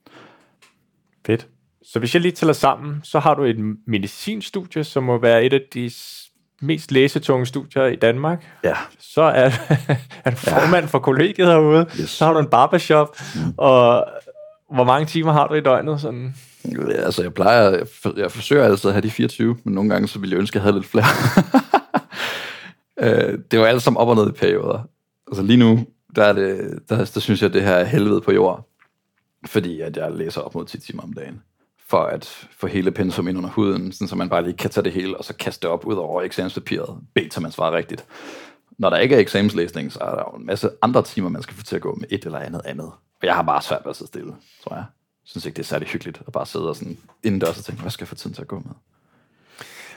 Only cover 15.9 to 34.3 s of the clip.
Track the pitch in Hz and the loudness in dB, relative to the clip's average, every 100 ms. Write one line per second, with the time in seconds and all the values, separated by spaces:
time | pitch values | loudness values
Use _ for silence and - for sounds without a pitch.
15.9 | 147 147 123 131 - - _ - - - | -6 -6 -8 -10 -14 -20 _ -10 -6 -4
16.9 | - 87 90 87 90 95 120 101 90 - | -2 -2 -2 -4 0 4 6 6 2 -2
17.9 | - 101 101 92 117 - 143 113 98 101 | -8 -6 -4 -6 -6 0 4 4 4 2
18.9 | 101 110 113 - - 113 120 110 95 104 | 0 -2 -2 -2 -2 -2 -2 -4 -2 0
19.9 | 98 101 104 98 92 104 107 101 98 - | 0 -2 -6 -4 -2 -2 0 2 2 0
20.9 | - 117 - 131 - - 269 - 381 - | 0 2 0 2 2 2 2 2 0 0
21.9 | - - - - - - - - - _ | -6 -6 -10 -8 -8 -12 -16 -20 -20 _
22.9 | - 113 - 101 101 - 113 113 123 - | -2 2 2 0 -4 0 4 4 4 2
23.9 | - 117 113 104 - 98 92 - 101 - | 2 4 4 2 2 0 0 -2 -4 -8
24.9 | _ _ _ - 98 98 123 117 113 113 | _ _ _ -10 -2 4 6 6 4 0
25.9 | _ _ - 104 98 98 95 - 80 - | _ _ 2 4 4 0 -4 -8 -10 -4
26.9 | 110 - 110 - 101 98 95 98 90 90 | -2 -2 -4 -2 0 2 2 2 2 2
27.9 | 123 104 98 - 98 92 87 - _ _ | 2 2 2 2 2 2 -2 -10 _ _
28.9 | _ _ _ _ _ - 107 87 78 82 | _ _ _ _ _ -6 -4 -4 -6 -8
29.9 | 80 78 80 80 - 69 82 - - - | -8 -8 -6 -8 -8 -8 -10 -10 -14 -14
30.9 | - 85 - 69 110 _ _ _ _ - | -14 -14 -14 -16 -18 _ _ _ _ -2
31.9 | 90 80 80 - - - _ 95 95 92 | 0 0 -4 -10 -20 -20 _ -6 -2 -2
32.9 | 87 92 101 90 92 90 107 101 92 92 | -2 -2 -4 -4 -6 -6 -2 -2 -2 -8
33.9 | - 98 - 87 | -10 -8 -6 -4